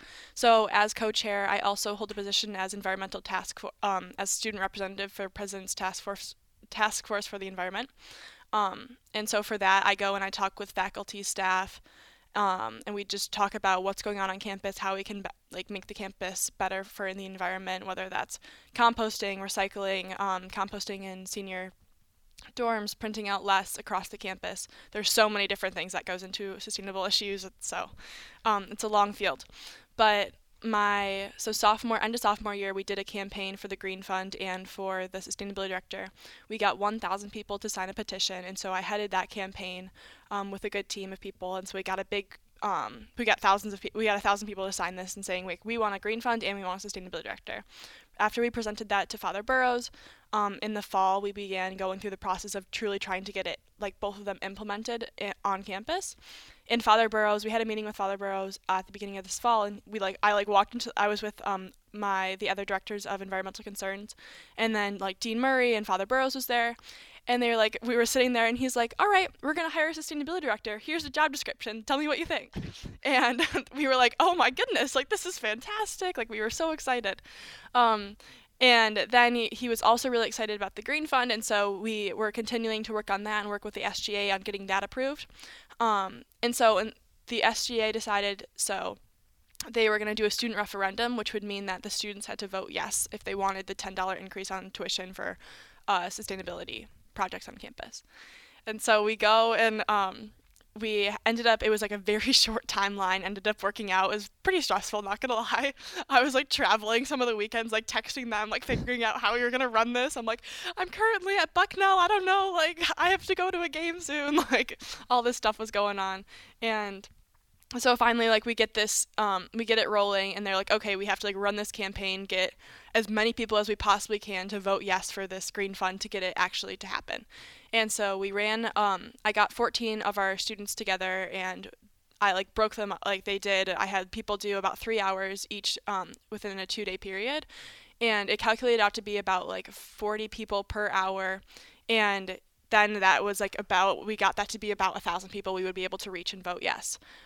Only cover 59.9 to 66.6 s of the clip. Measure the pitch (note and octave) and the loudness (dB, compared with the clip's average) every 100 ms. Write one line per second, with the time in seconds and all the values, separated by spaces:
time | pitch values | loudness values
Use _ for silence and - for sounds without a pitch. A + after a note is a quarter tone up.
59.9 | G#3+ F#3+ - G#3 G#3 G#3 G3+ G#3 A#3+ A#3 | -4 -2 2 4 4 4 4 4 0 -4
60.9 | - G#3 G#3 G#3 - - F#3+ F#3+ - _ | 2 2 2 -4 -6 -4 -4 -6 -18 _
61.9 | G#3 G3+ F#3+ F#3+ F#3+ G#3 F#3+ G3 F#3+ - | -6 -2 0 -2 -2 -2 -2 -2 -4 -4
62.9 | G#3 - G3 F#3+ F#3+ F#3+ G3 G#3+ G3 F#3+ | -8 -6 -6 -4 -6 -6 -10 -12 -8 -8
63.9 | G3 G#3 - - - - - A3+ G#3+ G3+ | -8 -12 -18 -20 -20 -10 -2 2 2 0
64.9 | G3+ F#3+ F#3 A#3 A3+ C4 C4 B3 A3 G#3 | -2 -4 -4 -2 2 4 6 4 4 2
65.9 | F#3 G3 C4 C4+ C4+ B3 A#3+ | 0 2 2 2 0 0 2